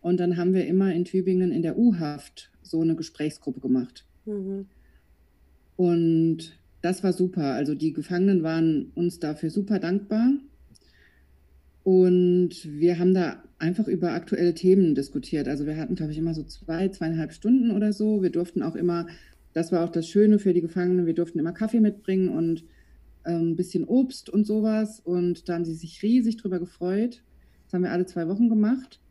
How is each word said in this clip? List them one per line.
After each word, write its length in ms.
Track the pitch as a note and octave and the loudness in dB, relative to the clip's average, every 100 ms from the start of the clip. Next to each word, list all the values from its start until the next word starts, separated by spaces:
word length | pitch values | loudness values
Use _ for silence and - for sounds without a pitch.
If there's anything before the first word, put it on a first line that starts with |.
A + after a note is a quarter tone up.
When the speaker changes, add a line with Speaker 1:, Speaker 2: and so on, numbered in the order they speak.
Speaker 1:
Und 200 | F3 F3+ | 0 0
dann 160 | F3 F3 | 0 0
haben 160 | F3 | 2
wir 140 | F#3 D#3 | 0 2
immer 260 | F#3 G3 | 2 2
in 120 | E3+ F3+ | 0 -2
Tübingen 440 | F#3+ F#3 F#3 F3+ | -2 0 0 0
in 120 | D#3+ | 0
der 160 | E3 - | -2 2
U-Haft 720 | A#3+ F3+ D#3 D3 - - - _ | 2 2 -2 -8 -14 -20 -20 _
so 220 | - D#3+ | -8 -2
eine 120 | E3 | 0
Gesprächsgruppe 680 | E3 D#3+ _ D3+ - - B2+ | 0 -6 _ -6 -6 -10 -8
gemacht. 440 | C3+ B2+ B2 - _ _ - | -2 -2 -2 -12 _ _ -10
Speaker 2:
Mhm. 400 | G#3 F#3+ G3 G3 _ _ _ _ _ _ _ _ _ _ - | -8 -6 -8 -10 _ _ _ _ _ _ _ _ _ _ -2
Speaker 1:
Und 840 | F3+ E3+ E3 D#3+ E3 D#3+ - - _ _ | 2 2 4 4 2 0 -8 -20 _ _
das 200 | E3+ F#3 | -4 -2
war 120 | G3 | 0
super. 400 | F3+ F#3 F3+ C#3+ | 0 0 0 -2
Also 200 | B2 C#3+ | -2 -2
die 200 | D3 D#3 | -2 -4
Gefangenen 480 | D3 D3 F3+ G3 F#3+ | -4 -4 0 2 2
waren 500 | D#3+ E3 E3 D#3 - | 2 0 0 0 -4
uns 240 | - F3 E3+ | -4 -4 -4
dafür 300 | D3+ D3+ D#3+ | -8 -6 -4
super 300 | G#3 G3 G3+ | -4 -2 -2
dankbar. 520 | E3 G3 G3+ G#3+ A#3+ C#4+ - _ - - _ _ _ _ _ _ _ _ _ _ | 0 -4 -2 0 2 0 -4 _ -20 -20 _ _ _ _ _ _ _ _ _ _
Und 680 | - F#3 F#3 F3+ F3+ F3+ F3+ - | 2 6 6 6 4 4 2 -2
wir 340 | D#3+ D3 E3+ F3 | -14 0 2 4
haben 140 | F3+ | 4
da 280 | F#3+ E3 - - _ | 4 2 -4 -18 _
einfach 300 | D#3+ F#3 G#3+ | -4 -2 -2
über 240 | F3+ F3 | 0 -2
aktuelle 420 | D#3+ - - F3 | -4 -4 0 0
Themen 400 | E3 F#3 F#3+ F3+ | 2 4 6 6
diskutiert. 540 | C#3 C#3 D3 - D#3 C#3 | 2 -2 -6 -4 -4 -4
Also 180 | C#3+ D3 | -4 -4
wir 100 | D#3 | -6
hatten, 180 | C#3 | -6
glaub 160 | F#3 D#3 | -6 -6
ich, 80 | D3+ | -4
immer 160 | E3 | -4
so 80 | D#3+ | -6
zwei, 440 | D3 - - E3 F#3+ | -10 -16 -8 -4 -4
zweieinhalb 440 | F#3+ D#3+ E3 D#3 | -4 -4 -4 -6
Stunden 380 | - G#3+ C4 A#3 | -6 2 2 2
oder 220 | G3+ G#3 | 0 0
so. 300 | G3+ G#3+ G#3+ | 0 0 0
Wir 80 | F#3 | 0
durften 320 | E3+ F3 F3 | -2 -4 -4
auch 120 | - | -4
immer, 320 | E3 F3 E3+ E3+ - - - _ | -2 -2 -2 -6 -14 -20 -20 _
das 180 | - E3 | -6 -2
war 140 | F3+ | 0
auch 60 | E3+ | 0
das 180 | E3+ D#3+ | -4 0
Schöne 300 | G3+ G#3+ G#3 | 4 6 6
für 160 | G3+ | 4
die 80 | F3 | 2
Gefangenen, 440 | E3 F3+ F3+ F3+ E3+ | 2 0 0 2 2
wir 80 | |
durften 240 | E3 E3+ D#3+ | 0 -2 -2
immer 140 | D#3+ | -4
Kaffee 280 | - A3 A#3 | -2 -2 4
mitbringen 480 | G#3+ G3+ - F#3+ F#3 | 2 2 -2 0 0
und, 340 | - E3 E3 - _ - - - - - | 0 -2 -2 -6 _ -20 -20 -20 -16 -6
ähm, 260 | E3+ E3 | -2 -2
ein 40 | E3 | -2
bisschen 280 | F3+ F#3 | -2 -2
Obst 460 | C#3+ B3 C4 - - | 0 2 0 -4 -4
und 160 | G#3 G#3 | -2 0
sowas. 540 | G#3+ G#3+ A3 G#3+ - | 0 0 0 -2 -6
Und 480 | - F3+ F3 E3+ - | -4 -2 0 -4 -6
da 60 | |
haben 100 | E3+ | -4
sie 100 | E3+ | -4
sich 280 | D#3+ E3 - | -6 -12 -6
riesig 340 | G#3 B3+ A3+ A3+ | 0 2 2 -2
drüber 200 | G3 F3+ | -4 -6
gefreut. 640 | F3 _ F3+ F#3+ A#3+ A#3 _ _ _ _ _ | -8 _ -4 -2 -2 -6 _ _ _ _ _
Das 80 | |
haben 80 | F3+ | -4
wir 80 | F3+ | -2
alle 140 | F3 F3+ | -2 -4
zwei 220 | - E3 | -4 -4
Wochen 200 | G3+ A#3 | 0 2
gemacht. 520 | G#3+ G#3+ C4 B3+ - _ | 2 2 0 -4 -20 _